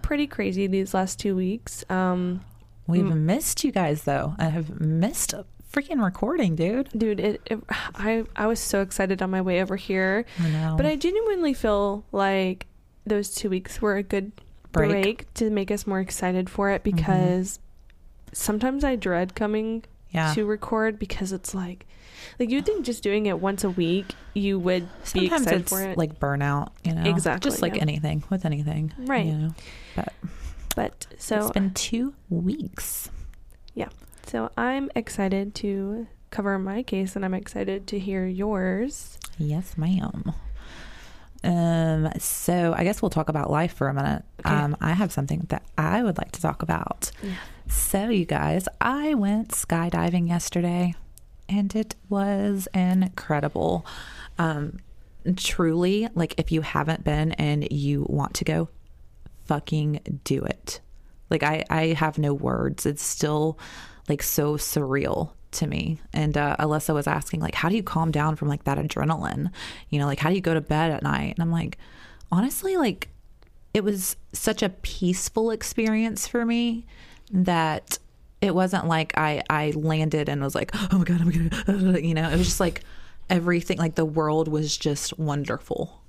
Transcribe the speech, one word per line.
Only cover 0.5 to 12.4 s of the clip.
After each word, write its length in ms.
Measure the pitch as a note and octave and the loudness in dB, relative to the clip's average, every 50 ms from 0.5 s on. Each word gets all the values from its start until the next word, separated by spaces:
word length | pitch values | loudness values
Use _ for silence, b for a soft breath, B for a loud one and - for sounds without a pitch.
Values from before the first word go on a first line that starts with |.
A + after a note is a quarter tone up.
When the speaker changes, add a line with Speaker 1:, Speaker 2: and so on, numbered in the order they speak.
| F#3 F#3+ G3 | 2 2 2
Speaker 1:
these 260 | F#3+ F#3+ F#3+ F#3+ G3 - | 2 2 2 2 2 2
last 260 | F#3+ F#3+ F#3 - - | 2 2 0 -2 -2
two 160 | - G3+ F#3+ | 0 2 2
weeks. 480 | F#3 F#3 F3+ G#3 A#3+ - - - - - - | 2 2 0 0 -2 -6 -10 -12 -12 -6 -2
Um, 500 | F#3 F#3 F#3 F#3 F3+ F3+ F3+ F3+ F3+ F#3 - - - - - - - - - | 0 2 2 2 2 2 0 0 -2 -4 -6 -12 -20 -20 -20 -20 -20 -10 -2
Speaker 2:
We've 180 | - E3+ F3+ G3+ F#3+ | 2 4 4 4 4
Speaker 1:
m- 140 | D#3+ D#3 D#3 | 4 4 4
Speaker 2:
missed 400 | D#3+ G3 C#4+ - - - - - | 4 2 2 0 -2 -2 0 0
you 80 | C#4 - | 2 2
guys, 300 | - F3 D#3 D3 D3+ - | 2 2 2 2 0 0
though. 320 | - C#3 C3+ - D3 D3+ - | 0 0 0 0 -2 -2 0
I 60 | D#3+ | 0
have 340 | D#3+ D3+ E3+ D#3 D3+ - - | 0 0 0 -4 -4 -4 -2
missed 540 | D#3+ D#3 D#3+ E3 F3 A#3 D#4+ - - - - - G3 - - - - - - | 0 2 4 4 2 2 0 -2 -4 -4 -4 -8 -10 -14 -18 -20 -18 -2 -2
freaking 280 | C#4+ C#4+ - E4 C4+ | -2 -2 0 0 2
recording, 540 | G#3+ F3+ F#3+ - G3+ A3+ E4+ F4 B3 F3+ D#3+ | 2 2 2 0 0 0 2 2 2 2 2
dude. 340 | D#3+ E3 F3+ A3 C4 C#4 - - | 2 2 2 2 0 -2 -2 -2
Speaker 1:
Dude, 220 | G#3+ A3+ A3 G#3 F#3+ | 0 2 2 2 2
it, 220 | - G#3+ G3+ - - | 2 0 0 -2 -4
it, 120 | - A3 G#3+ - - | -4 -4 -4 -4 -6
I, 540 | - - - - - - G3+ G#3+ A3+ A3+ A3 - - | -6 -6 -6 -8 -6 -2 0 0 0 0 -2 -4 -4
I 140 | - G#3 | 0 0
was 140 | A3 A#3 A3+ | 0 0 0
so 200 | - - - G3 | 0 0 2 2
excited 400 | G3 F#3+ - - G3 F#3 G3 F#3+ | 0 0 0 -2 0 0 2 0
on 80 | F#3+ F#3 | 0 0
my 120 | F#3+ F#3 | 0 0
way 200 | F#3 F#3 F3+ F3+ | 2 2 2 2
over 140 | F#3+ F#3+ G3 | 2 0 -2
here. 500 | G3 - - F#3+ F#3 F#3 F#3+ G3 G#3+ A#3+ B B F3+ | -6 -2 -2 0 2 2 2 2 0 -2 B B -2
Speaker 2:
I 100 | E3+ D#3+ | 0 0
know. 260 | D#3 D#3 D#3+ D#3+ D#3+ | 2 0 0 2 2
Speaker 1:
But 80 | D#3+ C4+ | 2 2
I 100 | D4+ D#4 | 2 2
genuinely 580 | C#4 D#4 F4 F#4+ G#4+ A4+ A4 G4+ F4+ E4 D4 C4 | 2 0 0 2 2 2 2 0 2 2 0 0
feel 520 | - - A3 G#3 G3+ G3+ G3+ G3+ G#3 - - - | 2 2 2 4 4 2 2 0 -4 -8 -4 0
like 540 | G3 G3 G3 G3 F#3+ | 2 2 4 4 2